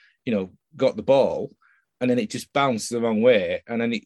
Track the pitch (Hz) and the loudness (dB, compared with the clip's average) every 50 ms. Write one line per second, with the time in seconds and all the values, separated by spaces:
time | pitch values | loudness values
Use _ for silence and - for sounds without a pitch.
0 | _ _ _ _ - - 113 101 95 92 - _ _ _ - 139 135 127 - 107 | _ _ _ _ -8 -4 -4 -4 -4 -6 -10 _ _ _ -6 -2 0 0 0 -2
1 | 107 - 135 139 120 90 80 71 - - _ _ _ _ _ _ _ _ _ - | 0 2 4 4 4 2 0 -4 -6 -8 _ _ _ _ _ _ _ _ _ -4
2 | 127 127 123 123 110 - - 113 - _ - 143 139 135 123 110 - - 123 120 | 0 0 0 0 -2 -4 -6 -10 -10 _ -2 0 0 0 0 -2 -4 -4 -4 -2
3 | 113 117 110 107 113 127 123 104 92 85 90 87 _ - 117 117 117 117 117 110 | -2 0 0 2 4 4 4 4 2 0 -4 -6 _ -6 -6 -4 -2 -2 -4 -6
4 | - | -8